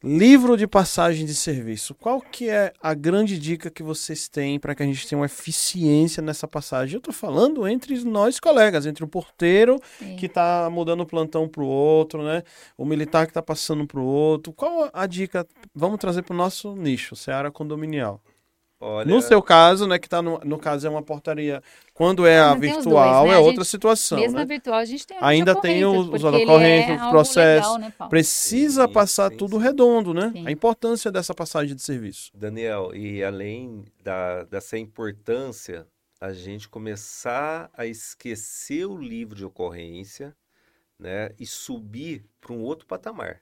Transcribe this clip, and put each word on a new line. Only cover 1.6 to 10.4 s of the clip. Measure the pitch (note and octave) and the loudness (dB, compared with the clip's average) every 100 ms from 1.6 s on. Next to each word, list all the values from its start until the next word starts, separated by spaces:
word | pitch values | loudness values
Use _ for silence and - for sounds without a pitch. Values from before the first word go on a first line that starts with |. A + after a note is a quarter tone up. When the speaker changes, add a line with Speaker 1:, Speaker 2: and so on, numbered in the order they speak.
| A2+ A2 - | -6 -10 -12
Speaker 1:
Qual | C#3 A3+ B3+ | -8 -4 -4
que | - - A#3 | -6 -10 -4
é | G#3+ G3 _ | -2 -2 _
a | D#3+ | -6
grande | D#3 D3+ F#3+ G#3+ F#3+ | -2 0 2 0 -2
dica | D3 E3 E3+ | -4 -6 -8
que | - | -12
vocês | D#3 D#3 - D#3 - | -10 -10 -10 -10 -8
têm | - C#3 C#3+ | -6 -4 -4
pra | C#3+ | -6
que | C#3+ | -4
a | C#3+ | -4
gente | C3+ - | -4 -6
tenha | D3 | -4
uma | C#3+ | -4
eficiência | - - D#3+ - F3+ D#3+ D3 D#3+ D#3+ | -6 -10 -6 -6 -2 2 4 2 -2
nessa | D#3 D3+ D3 | -8 -8 -8
passagem? | D3+ - C3 C3 G3 | -10 -6 -6 -4 -8
Eu | |
tô | C#4+ | -10
falando | - G#3 C#3+ B3 D#4 G3 | -10 -4 2 2 0 -4
entre | B3 C4+ C4 | -4 -6 -8
nós | A#3+ G#3+ G#3 C4+ | -4 0 0 0
colegas, | E4+ C#4+ G#3+ E3+ | 2 4 4 4
entre | C#3+ D3 | -4 -8
o | D#3 | -8
porteiro | F#3+ - _ E3+ F#3+ A#3 C4 - - | -8 -10 _ 2 4 4 2 -2 -20
Speaker 2:
Sim. | G3+ F#3 | -18 -10
Speaker 1:
que | F3+ | -6
tá | F#3 | 0